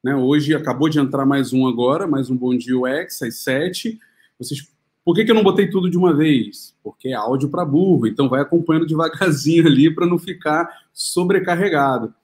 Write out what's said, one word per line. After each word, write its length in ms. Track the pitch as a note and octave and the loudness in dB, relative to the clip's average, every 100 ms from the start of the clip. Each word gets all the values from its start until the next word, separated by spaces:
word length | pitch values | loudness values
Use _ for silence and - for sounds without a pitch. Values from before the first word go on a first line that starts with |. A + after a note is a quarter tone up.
né? 140 | C3 C#3 | -2 0
Hoje 380 | B2+ D3+ D3 | 2 2 2
acabou 340 | D3+ - B2 D#3+ | -2 -2 -2 0
de 100 | D3+ | 0
entrar 280 | C3+ C#3 C3+ | 0 0 0
mais 260 | C#3 A#2+ | 0 0
um 140 | C3 C3 | 0 0
agora, 400 | A#2+ B2 D#3 F#3+ | 0 0 0 -2
mais 240 | C#3 B2+ | -2 -2
um 60 | B2+ | -2
Bom 200 | B2+ B2 | -2 -2
Dia 220 | A#2+ B2+ | -2 -2
U 80 | B2+ | -2
X, 360 | C#3+ F3+ - | -4 -6 -10
às 140 | A#2+ - | -10 -8
sete. 640 | - C3 F3+ F3+ A3+ A3+ _ _ _ _ | -4 -2 -2 -6 -10 -10 _ _ _ _
Vocês... 280 | B2+ C#3+ - _ _ _ | -10 -10 -12 _ _ _
Por 100 | - | 0
que 100 | E3+ | 0
que 60 | A3+ | 4
eu 40 | |
não 100 | A3 | 4
botei 240 | G3 F#3+ G3 | 4 2 0
tudo 220 | F#3+ F3+ | 0 0
de 80 | F3 | 2
uma 180 | F3+ D3 | 2 4
vez? 580 | D#3 C3+ G2+ - - _ | 2 2 -2 -10 -20 _
Porque 260 | G#2+ - C3 | -18 -12 -8
é 60 | |
áudio 360 | A#2+ A2 C3 D3+ | -6 -4 -4 -4
pra 120 | E3+ | -4
burro, 440 | D#3+ C#3+ F#3+ D3+ A2+ | -2 0 2 2 2
então 200 | A2 C#3 | 0 0
vai 140 | C3 | 0
acompanhando 460 | C#3 E3+ D#3+ D#3+ D#3+ | 0 0 2 0 0
devagarzinho 800 | D#3 D#3+ - F#3+ C#3 C#3 E3 D#3+ | -2 -2 0 0 0 2 4 6
ali 280 | C3 D#3 | 6 4
pra 120 | D#3+ F3 | 4 0
não 120 | F3 | 0
ficar 480 | F#3 F3+ D#3 D#3 E3+ - _ | -4 -8 -2 -2 -4 -10 _
sobrecarregado. 1200 | - - F3+ F3+ G3+ F#3 F3 G3 D3+ C#3 B2+ A2 _ | -12 -4 -2 0 0 0 -2 0 0 0 -2 -6 _